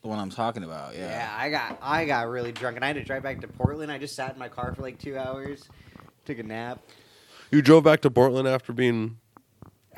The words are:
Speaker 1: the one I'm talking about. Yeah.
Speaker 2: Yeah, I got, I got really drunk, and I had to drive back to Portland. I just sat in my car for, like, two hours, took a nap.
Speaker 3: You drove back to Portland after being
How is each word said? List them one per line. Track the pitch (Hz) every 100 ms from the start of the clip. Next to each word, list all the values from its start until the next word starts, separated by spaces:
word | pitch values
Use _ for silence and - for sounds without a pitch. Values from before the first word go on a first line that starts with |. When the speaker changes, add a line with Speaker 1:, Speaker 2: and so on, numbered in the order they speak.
Speaker 1:
the | 113
one | 107
I'm | 98
talking | 92 117 117
about. | 85 80 69 73
Yeah. | 92
Speaker 2:
Yeah, | 113 113
I | 107 135
got, | 151 113 120
I | 131 156
got | 156 131 117
really | 123 120
drunk, | 117 123 117
and |
I | 135
had | 147
to |
drive | 117 135
back | 135 127
to | 113
Portland. | - 131 151 151
I | 139
just | 143
sat | - 131
in | 131
my | 123
car | - 123
for, | 131
like, | 135 120
two | 143 135
hours, | 131 135 139 143 - - - - - _ -
took | 123
a |
nap. | 110 110 117 127 - - _ _ _ - -
Speaker 3:
You | 147
drove | 135 160
back | 151 151
to | 143
Portland | 123 131 127 131
after | 131 -
being | 120 123 117 110 113 _ - _ _ - _ _